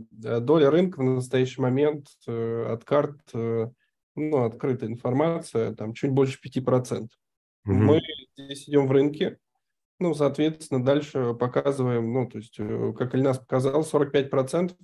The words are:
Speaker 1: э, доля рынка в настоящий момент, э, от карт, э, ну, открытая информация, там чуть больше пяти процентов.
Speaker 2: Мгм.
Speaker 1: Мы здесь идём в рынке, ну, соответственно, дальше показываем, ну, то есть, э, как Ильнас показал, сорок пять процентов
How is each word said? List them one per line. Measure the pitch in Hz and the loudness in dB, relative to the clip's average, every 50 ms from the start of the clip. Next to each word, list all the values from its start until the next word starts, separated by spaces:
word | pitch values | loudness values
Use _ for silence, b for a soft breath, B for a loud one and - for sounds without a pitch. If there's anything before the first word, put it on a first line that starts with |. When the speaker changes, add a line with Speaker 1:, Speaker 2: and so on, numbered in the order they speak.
| - - - 110 110 | -6 -14 -18 -12 -6
Speaker 1:
э, | 113 120 117 | -4 -2 0
доля | 120 135 156 165 143 139 | 4 4 6 6 6 6
рынка | 151 175 185 185 185 135 | 6 4 2 2 0 0
в | 131 | 0
настоящий | 131 131 127 127 - - 127 127 127 - 127 | 0 0 0 -2 0 0 0 0 0 -2 -2
момент, | 131 127 127 135 147 151 156 151 - - - _ _ | 0 0 2 2 2 2 0 -2 -8 -16 -20 _ _
э, | 127 117 117 113 113 117 117 117 117 117 | -8 -6 -4 -4 -4 -4 -4 -4 -4 -6
от | 117 - | -6 -2
карт, | - 143 147 143 143 143 - _ - - | 0 2 2 2 0 -4 -12 _ -10 -8
э, | 117 117 113 113 113 113 127 - _ _ _ _ _ _ _ - | -6 -4 -2 -2 -2 -4 -4 -8 _ _ _ _ _ _ _ -8
ну, | 147 151 156 156 131 120 | -6 -4 0 0 0 0
открытая | 113 - - - 139 127 117 117 110 | 0 -2 -4 -4 -4 -2 -2 -4 -6
информация, | 117 120 - 123 123 139 156 165 165 165 165 - - 113 113 107 110 | -6 -4 -4 -2 0 2 2 0 0 -4 -6 -4 -2 -2 -2 -2 -4
там | - 107 110 113 | -8 -10 -10 -6
чуть | - - 139 | -4 -2 0
больше | 131 135 135 131 131 - | 2 2 2 0 -2 -6
пяти | - 127 - 135 | -12 -10 -8 -4
процентов. | 127 127 127 127 127 - - - 110 - _ _ _ _ _ _ _ _ _ _ - | 0 2 2 0 0 -2 -6 -8 -8 -10 _ _ _ _ _ _ _ _ _ _ -2
Speaker 2:
Мгм. | 104 95 - 107 | 0 2 4 6
Speaker 1:
Мы | 139 151 160 - - 151 - - - _ | 6 4 4 2 -2 -10 -14 -18 -20 _
здесь | - 139 139 143 - - 143 | -18 -14 -14 -14 -14 -4 0
идём | 147 143 139 | 2 2 4
в | 131 | 4
рынке, | 135 139 143 147 147 - 190 - - - _ _ _ _ _ _ _ _ _ _ _ - | 4 4 4 2 0 -2 -4 -4 -4 -8 _ _ _ _ _ _ _ _ _ _ _ -2
ну, | 185 170 151 | -2 0 0
соответственно, | 147 147 139 135 - 151 156 156 - - - 139 127 123 | 2 0 0 2 0 0 0 -2 -4 -6 -4 -2 0 2
дальше | 135 143 147 143 - - 135 123 120 117 | 2 2 2 0 -2 -4 -2 -2 -2 -2
показываем, | 120 123 123 - 139 139 143 139 135 127 123 120 117 113 113 120 | -2 -2 -2 0 0 0 0 0 0 0 0 0 0 -2 -2 -2
ну, | 131 120 | -2 -2
то | 120 - 113 | -4 -6 -12
есть, | 110 - - - | -14 -14 -12 -8
э, | 107 107 113 117 117 113 113 | -6 -6 -4 -4 -4 -4 -4
как | - 131 131 - | -4 -4 -2 0
Ильнас | 131 131 135 131 | 0 2 2 0
показал, | 131 - - 131 131 127 139 135 156 156 | -2 -4 -4 -2 0 0 0 0 0 0
сорок | - - 147 143 143 | 0 0 0 0 2
пять | 147 143 135 139 | 0 0 0 0
процентов | - 135 131 131 - 165 185 175 - _ | 0 -2 0 0 0 -2 -2 -2 -6 _